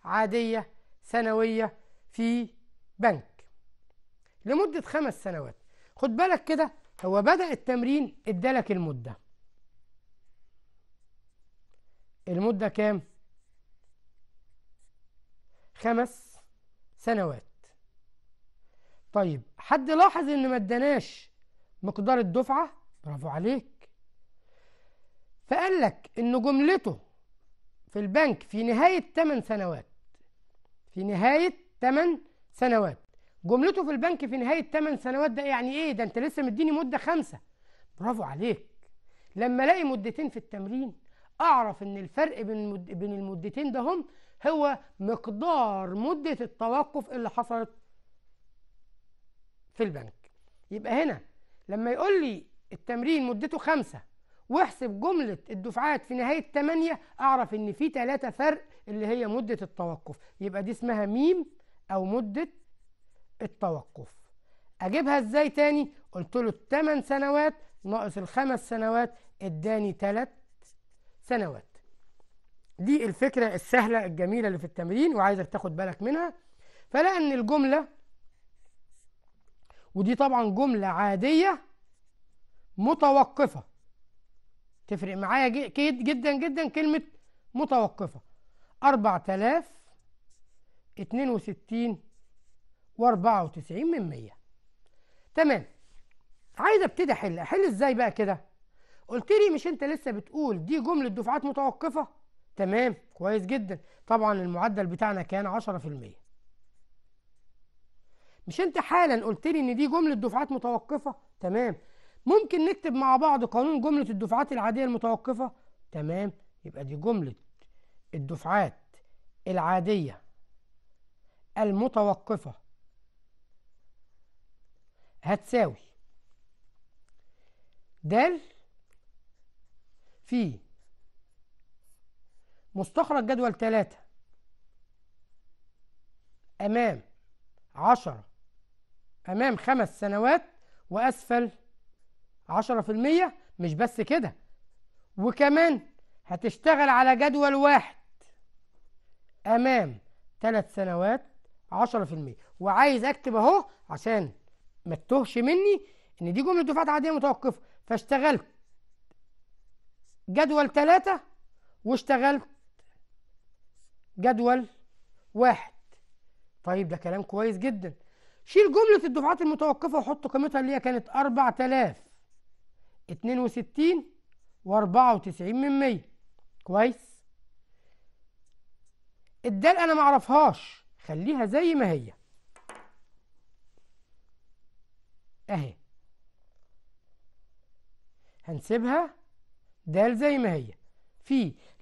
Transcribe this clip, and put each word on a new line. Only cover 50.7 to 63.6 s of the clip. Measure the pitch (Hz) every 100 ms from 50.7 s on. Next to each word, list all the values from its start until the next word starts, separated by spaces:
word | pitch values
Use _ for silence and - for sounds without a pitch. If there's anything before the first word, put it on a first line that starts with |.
يبقى | 208 220 254
هنا | 311 156 - - - - -
لما | 208 233
يقول | 254 381 381
لي | 277 185 - - -
التمرين | - - 240 269 311 247
مدته | 214 294 320
خمسة | 302 302 - 131 - - _ - -
واحسب | 302 - - 247 202
جملة | 320 349 233 185 -
الدفعات | 196 226 247 302 277
في | -
نهاية | 254 247 311 -
تمانية، | 285 294 330 330 302 - -
أعرف | 269 254 -
إن | 214 208
في | 196 311
تلاتة | 262 240 277 247
فرق | - 302 311 - - -
اللي | 214 214
هي | 247 214
مدة | 240 220 220
التوقف. | 185 - 170 160 - - - -
يبقى | 196 196
دي | 196
اسمها | 220 240 214 202
ميم | 233 320 370 294 - - - -
أو | 190
مدة | 185 240 208 233 330 - - - - _ - - - -
التوقف. | 220 -